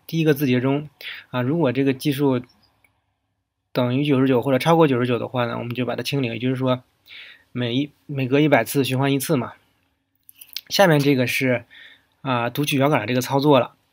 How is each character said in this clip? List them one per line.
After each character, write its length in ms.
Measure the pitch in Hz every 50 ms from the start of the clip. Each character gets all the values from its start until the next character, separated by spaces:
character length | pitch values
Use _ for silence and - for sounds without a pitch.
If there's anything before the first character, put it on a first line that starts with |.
| _
第 140 | - 160 165
一 60 | 160
个 80 | 156 147
字 120 | 139 147
节 140 | 127 123 123
中 300 | 123 135 139 147 151 147 _ _ - - - - - -
啊。 120 | - 127
如 160 | 123 127 156 170
果 140 | 160 127
这 140 | 117 135 139
个 80 | 139 131
计 180 | 127 - 151
数 300 | 135 135 147 139 131 123 - _ _ _ _ _ _ _ _ _ _ _ _ _ _ _ _ _ _ _ _ _ _ _ _ _ -
等 240 | 135 127 123 123 135
于 80 | 147
九 160 | 147 139 127
十 60 | 135 131
九 140 | 131 120
或 120 | 113 139 131
者 40 | 127
超 200 | - 160 170 165
过 100 | 165 147
九 140 | 131 117
十 40 | 127
九 140 | 123 123 110
的 80 | 113 -
话 180 | - 123 120
呢， 120 | 117 117 120
我 60 | 117
们 100 | 120 120
就 120 | 123 123
把 120 | 120 117 117
它 60 | 120
清 200 | - 143 143 131
零， 80 | 117
也 80 | 113 110
就 100 | 120 127
是 60 | 131
说 260 | 127 131 127 127 123 - _ _ _ _ _ - - - - - - _ _
每 240 | - 123 123 117 120
一， 160 | 131 147 143 _ _ _
每 200 | - 147 135 135
隔 140 | 120 135 143
一 80 | 156 151
百 160 | 139 120 113
次 220 | - - 143 131
循 120 | 127 131 127
环 140 | 139 139
一 80 | 139 139
次 160 | 139 - 165
嘛。 180 | 127 113 104 - - _ _ _ _ _ _ _ _ _ _ _ _ _ _ _ _ - _ - - - -
下 180 | - - 202 175
面 100 | 156 147
这 160 | 135 143 143
个 140 | 127 123 123
是， 380 | - - 135 127 123 110 - _ - - - - - _ _ _ _ _
啊， 280 | - 139 127 120 117 120
读 140 | 123 143 147
取 140 | - 151 131
摇 120 | 135 147
杆 120 | 156 120
的 40 | 107
这 80 | 110 127
个 60 | 127
操 200 | 127 - 135 139
作 200 | 139 151 139 123
了。 160 | 117 - _ _ _ _